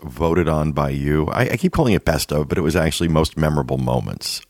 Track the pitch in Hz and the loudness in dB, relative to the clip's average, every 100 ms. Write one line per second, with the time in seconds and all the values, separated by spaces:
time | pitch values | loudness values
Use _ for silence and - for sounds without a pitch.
0 | 73 64 82 85 80 78 78 71 71 69 | -8 -4 0 2 2 2 0 0 -2 -2
1 | 71 76 76 - 123 123 180 - 135 85 | 0 0 0 0 -2 0 0 0 2 2
2 | - 76 - 76 71 90 78 80 80 - | 2 0 0 -2 0 0 0 2 2 0
3 | 85 78 80 - 78 76 64 65 62 64 | 2 2 2 2 0 0 0 -2 0 -2
4 | 50 50 - - - | -2 -8 -8 -10 -6